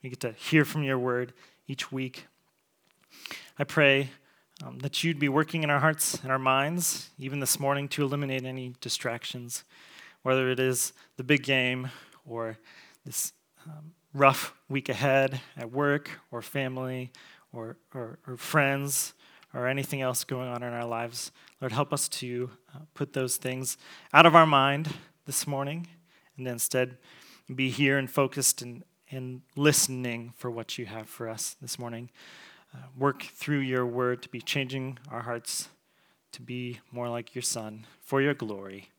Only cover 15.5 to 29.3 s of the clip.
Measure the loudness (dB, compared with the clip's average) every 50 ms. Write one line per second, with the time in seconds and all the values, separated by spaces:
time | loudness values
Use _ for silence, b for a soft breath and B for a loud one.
15.5 | -12 -12 -10 -6 -2 0 2 2 2 0 -2 -6 -16 -16 -16 _ -12 -12 -10 -6
16.5 | -4 -4 -4 -4 -4 -4 -6 -6 -6 -6 -8 -10 B B B B B B B B
17.5 | -14 -12 -10 -12 -12 _ _ _ -10 -10 -10 -10 -12 -16 _ -12 -12 -10 -8 0
18.5 | 2 4 4 4 2 0 -2 -2 -2 -2 -2 -4 -8 B B B B B B B
19.5 | -6 -2 -2 0 0 -2 -2 -4 -4 -2 -2 -2 -2 -2 -4 -4 -6 -6 -4 -6
20.5 | -6 -6 -6 -6 -6 -6 -6 -4 -4 -4 -6 -6 -8 -10 -12 -12 B B B B
21.5 | B B -6 -4 0 0 0 0 0 -2 -2 -4 -4 -6 -6 -6 -4 -6 -6 -6
22.5 | -8 -16 _ _ -20 -20 -20 _ _ -6 -6 -4 -2 -2 -2 -2 -2 -4 -4 -4
23.5 | -4 -4 -4 -6 -6 B B B B B B B 10 10 10 12 12 10 10 10
24.5 | 8 6 6 4 2 0 -2 -4 B B B B B _ _ -6 -6 -4 -4 -2
25.5 | -4 -4 -4 -4 -6 -8 -10 -12 -14 -20 b b b b b b b -10 -8 -8
26.5 | -4 -4 -4 0 0 0 0 0 -4 -16 B B B B B B B B B B
27.5 | -2 0 0 0 2 4 4 4 4 4 0 0 2 2 2 2 2 0 2 2
28.5 | 2 0 -4 -12 -12 -14 -16 _ _ _ _ _ -10 -8 -8 -8